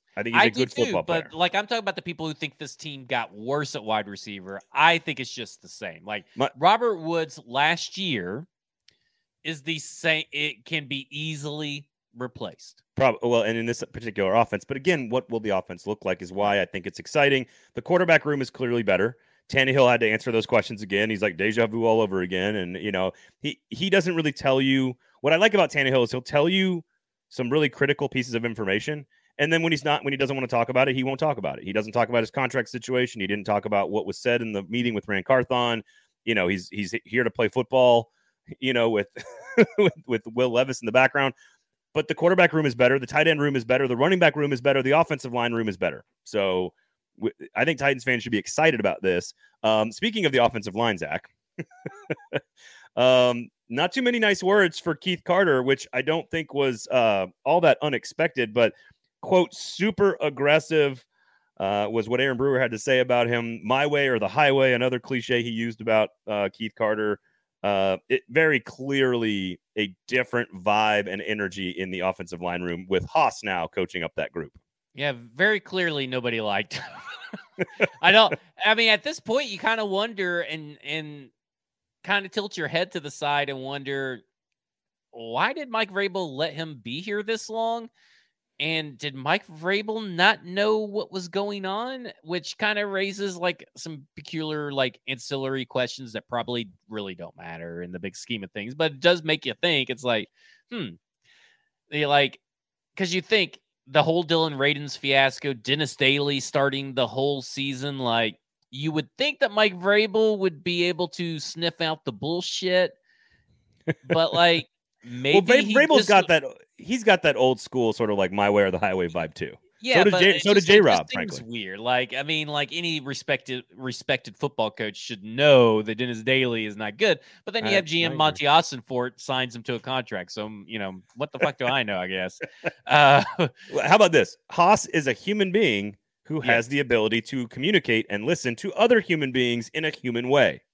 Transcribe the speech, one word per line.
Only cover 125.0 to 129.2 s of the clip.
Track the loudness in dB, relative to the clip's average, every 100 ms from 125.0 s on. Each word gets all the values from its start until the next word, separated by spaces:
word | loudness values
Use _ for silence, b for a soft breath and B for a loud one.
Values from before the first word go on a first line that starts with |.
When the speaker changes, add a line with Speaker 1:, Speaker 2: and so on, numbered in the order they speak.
| -12 -12 -8
Speaker 2:
know | 2 8 8 8 4
that | 0 -4
Dennis | -6 -4
Daly | 0 0 0 -2 -4
is | -6
not | -8 0
good. | 0 0 b b
But | b
then | -6 0
you | 0
Speaker 1:
I, |
Speaker 2:
have | 0
G | 0 0
M |
Speaker 1:
I | 2
agree. | 0 2
Speaker 2:
Monty | 4
Austin | 4 4 -4
for | -6 -4 -4
it, |
signs | -6